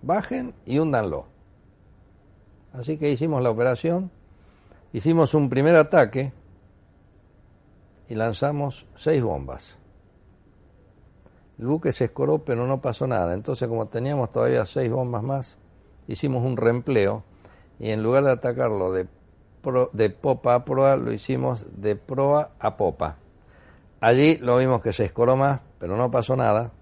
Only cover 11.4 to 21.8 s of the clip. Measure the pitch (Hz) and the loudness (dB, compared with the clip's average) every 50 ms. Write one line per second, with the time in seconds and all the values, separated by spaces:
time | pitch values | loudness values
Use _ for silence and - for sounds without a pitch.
11.4 | _ _ _ - 113 123 147 160 165 151 127 - 127 113 - - 135 139 156 156 | _ _ _ -10 -4 -2 -2 0 0 -4 -2 0 -2 -4 -2 -2 0 0 0 -2
12.4 | 151 - 123 113 123 127 135 131 - 139 113 - 139 131 123 101 90 85 87 98 | 0 -4 -4 -2 -2 -2 -2 -2 -2 -6 -4 -4 -4 -2 0 -2 0 -2 -2 -4
13.4 | - - 135 117 131 117 117 113 110 104 - 117 123 135 147 143 123 113 - 123 | -4 -6 -6 -4 -4 -4 -4 -4 -6 -6 -6 -6 -4 -4 -2 -2 -4 -2 -2 -2
14.4 | 117 123 127 123 110 - - 139 131 117 117 131 127 123 117 110 110 131 135 139 | 0 0 0 0 -2 -2 -4 -4 -2 -2 -2 -2 -4 -4 -4 -6 -4 -4 -6 -6
15.4 | 127 - - _ _ _ _ - _ _ _ - - - 127 - - 143 131 127 | -6 -10 -16 _ _ _ _ -20 _ _ _ -20 -12 -12 -8 -4 -4 -2 -2 -2
16.4 | 117 131 127 113 113 113 117 123 120 - 135 117 98 98 110 110 - _ - - | -2 -2 -2 2 2 2 2 2 -2 0 2 2 2 2 0 -4 -8 _ -20 -20
17.4 | _ - - - - _ _ - 110 110 110 110 107 113 123 135 143 139 127 117 | _ -20 -20 -20 -20 _ _ -12 -6 -6 -4 -2 0 2 2 2 4 2 0 0
18.4 | - 123 120 127 127 117 107 101 92 92 92 92 92 95 - _ - - _ _ | -2 -4 -2 -2 -2 -2 -2 -2 -2 -2 -2 -4 -4 -6 -10 _ -20 -20 _ _
19.4 | _ _ _ - - 143 127 127 127 - - 104 110 104 98 - - 143 131 123 | _ _ _ -10 -8 -2 0 0 0 0 0 0 0 0 0 -2 -2 -2 -2 0
20.4 | - 120 123 123 127 - 135 131 135 139 135 135 123 117 113 107 - - 131 127 | 2 2 2 2 2 0 0 2 4 4 4 2 0 -4 -6 -6 -6 -6 -4 -2
21.4 | 131 131 127 107 101 - - - | -2 -2 -4 -4 -8 -14 -16 -6